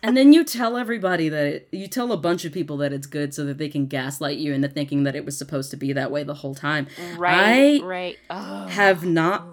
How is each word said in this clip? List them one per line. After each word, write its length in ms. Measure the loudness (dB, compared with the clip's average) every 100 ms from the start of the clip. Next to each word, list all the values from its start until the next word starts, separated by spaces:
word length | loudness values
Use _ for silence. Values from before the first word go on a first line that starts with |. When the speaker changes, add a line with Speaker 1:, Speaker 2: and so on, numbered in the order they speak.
Speaker 1:
And 120 | 2 6
then 160 | 10
you 100 | 10
tell 340 | 6 -2 -4 -4
everybody 520 | -4 -2 0 0 0
that 180 | 0 -2
it, 220 | -4 _
you 160 | -12 -8
tell 240 | -4 -2
a 60 | -2
bunch 280 | 0 -2
of 80 | -4
people 240 | -6 -6 -4
that 140 | -4
it's 140 | -4 -8
good 260 | -6 -6
so 120 | -6
that 140 | -8 -6
they 100 | -6
can 180 | -4 -4
gaslight 520 | -4 -6 -6 -6 -4
you 140 | -4
into 140 | -2 -2
thinking 360 | -4 -4 0
that 100 | 0
it 100 | -2
was 140 | -8 -10
supposed 320 | -6 -6 -6
to 60 | -8
be 160 | -4
that 180 | -4 -2
way 140 | -4
the 100 | -6
whole 220 | -8 -10 -8
time. 320 | -4 -4 -4 -10 -14 -2
Speaker 2:
Right, 640 | 2 4 6 6 6 6
Speaker 1:
I 40 |
Speaker 2:
right. 340 | 0 -8 -8 -12 _
Oh. 380 | -12 -10 -12 -10
Speaker 1:
have 380 | 2 4 4
not, 420 | 2 2 2 -2 -4